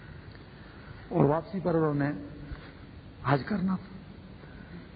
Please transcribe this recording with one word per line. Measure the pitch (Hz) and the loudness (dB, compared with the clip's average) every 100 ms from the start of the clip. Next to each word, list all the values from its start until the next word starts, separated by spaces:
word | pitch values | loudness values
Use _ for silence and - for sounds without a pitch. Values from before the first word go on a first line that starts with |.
| - - - - - - - - - - - 180 | -14 -14 -14 -14 -14 -16 -14 -14 -14 -12 2 8
اور | 143 | 8
واپسی | 160 156 196 | 6 2 0
پر | 170 165 | 4 4
انہوں | 156 | 4
نے | 143 143 147 - - - - - - - - - - 131 | 4 2 0 -6 -10 -10 -10 -10 -14 -16 -16 -16 -4 4
حج | 139 - | 4 4
کرنا | 202 185 185 | 2 4 2
تھا۔ | - - - - - - - - - - - | -2 -14 -14 -14 -14 -14 -14 -14 -12 -12 -14